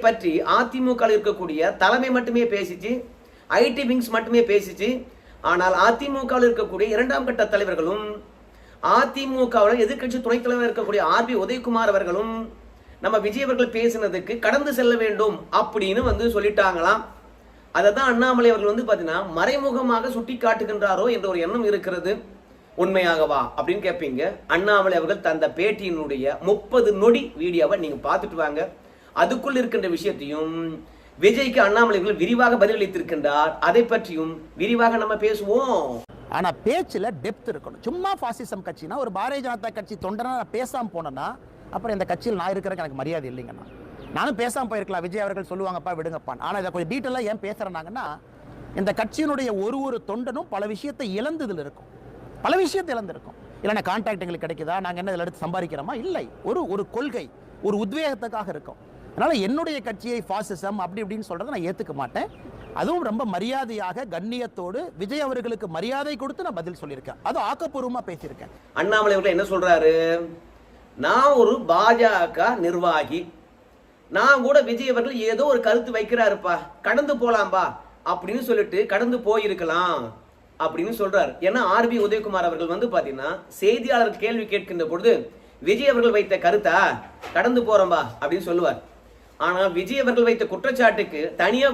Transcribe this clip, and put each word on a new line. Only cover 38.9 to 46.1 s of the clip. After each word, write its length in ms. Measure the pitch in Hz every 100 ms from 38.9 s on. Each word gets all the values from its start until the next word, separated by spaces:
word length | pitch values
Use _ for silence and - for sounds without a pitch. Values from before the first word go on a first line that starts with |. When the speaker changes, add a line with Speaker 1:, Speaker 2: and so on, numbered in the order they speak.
| 226
Speaker 2:
ஒரு 80 | 226 185
பாரதிய 240 | 247 277 247
ஜனதா 240 | 240 226 220
கட்சி 180 | 196 214 190
தொண்டனா 340 | 214 240 254
நான் 160 | 202 220
பேசாம 340 | 247 269 220 170
போனேன்னா 320 | 156 131 170 262 - - -
அப்புறம் 220 | 190 226 202
இந்த 120 | 180
கட்சியில் 320 | 180 233 196
நான் 100 | 180
இருக்கிறதுக்கு 300 | 196 185 185
எனக்கு 200 | 156 135
மரியாதை 240 | 143 165 131
இல்லைங்கண்ணா. 340 | 127 117 117 - - - - - 156
நானும் 200 | 254 208
பேசாம 280 | 240 277 247
போயிருக்கலாம், 340 | 214 196 180
விஜய் 180 | 175 208
அவர்கள் 220 | 202 196 180
சொல்லுவாங்கப்பா 420 | 185 190 175 170 165
விடுங்கப்பான்னு. 440 | 160